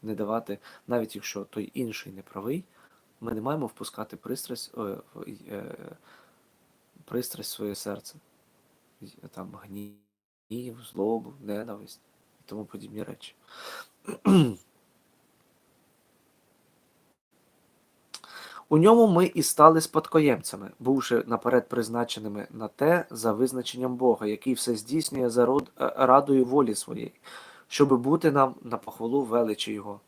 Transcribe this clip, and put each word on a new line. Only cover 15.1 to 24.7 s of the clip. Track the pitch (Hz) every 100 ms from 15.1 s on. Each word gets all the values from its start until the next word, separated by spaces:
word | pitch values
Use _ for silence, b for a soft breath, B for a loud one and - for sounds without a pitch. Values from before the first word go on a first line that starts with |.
| _ _ _ _ _ _ _ _ _ _ _ _ _ _ _ _ _ _ _ _ _ _ _ _ _ _ _ _ _ _ - B B B B -
«У | 156
ньому | 185 233 226
ми | 170 180
і | 175
стали | 139 - 151 160
спадкоємцями, | 156 156 - 160 147 107 - 98 95 -
бувши | 120 135 - 117 117
наперед | 113 120 123 -
призначеними | 120 110 120 120 - 107 104 -
на | 110 107
те | _ 143 175 -
за | 117 113
визначенням | 107 127 131 120 123 127 123
Бога, | 127 113 107
який | 107 131
все | 123 -